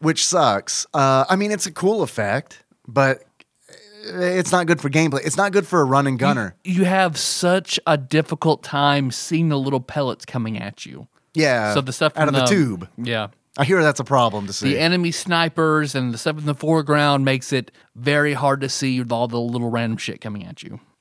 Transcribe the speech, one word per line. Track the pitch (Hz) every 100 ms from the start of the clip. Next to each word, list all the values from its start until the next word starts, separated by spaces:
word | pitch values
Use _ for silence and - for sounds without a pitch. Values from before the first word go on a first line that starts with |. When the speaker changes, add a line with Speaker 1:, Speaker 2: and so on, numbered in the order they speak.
Speaker 1:
Which | 156 - -
sucks. | 175 131 101 - - -
Uh, | 151 135 135 135
I | 190
mean, | 208
it's | 208 180
a |
cool | - 190 220
effect, | 147 - 101 123 - - _ _ -
but | 135 135 131 _ _ _ _ _ - - -
it's | - 180 180 185 175
not | 180 170
good | 170
for | 139
gameplay. | 156 160 135
It's | 156 185
not | 202
good | 196 170
for | 180
a |
run | 135 139 139
and | 127
gunner. | 139 131 98 -
Speaker 2:
You, | 185
you | 180
have | 180 190 185 147
such | - - 175 185 - - -
a | 151
difficult | 131 151 151 160 160 -
time | - 143 143 143 131
seeing | - - 160 165
the | 139
little | 135 135
pellets | - 151 131 -
coming | - 127 110 107
at | 101 -
you. | - 65 - _ _
Speaker 1:
Yeah, | 156 151 120 107
Speaker 2:
So | 104
the | 131
stuff | - 156 151
Speaker 1:
out | 151
Speaker 2:
from |
Speaker 1:
of | 139
the | 123
Speaker 2:
the |
Speaker 1:
tube. | 196 131 92 95 -
Speaker 2:
Yeah. | 120 113 104 _ _ -
Speaker 1:
I |
hear | 139 185
that's | 151 139
a |
problem | 127 135 117 104 98
to |
see. | 101 135
Speaker 2:
The | 143
enemy | 165 180 170
snipers | - 185 170 165 165 160 156 147
and | 135 127
the | 113
stuff | 160 151
in | 147
the |
foreground | 143 151 160 147 147 147 139
makes | 135 135 -
it | 131 - - _
very | 117 131 147 147
hard | 139 139 139
to | 135
see | - 135 127
with | 120
all | 117 120
the | 120
little | 120 120 117
random | 117 113 113
shit | - -
coming | 110 104
at | 87 -
you. | 98 104 _ _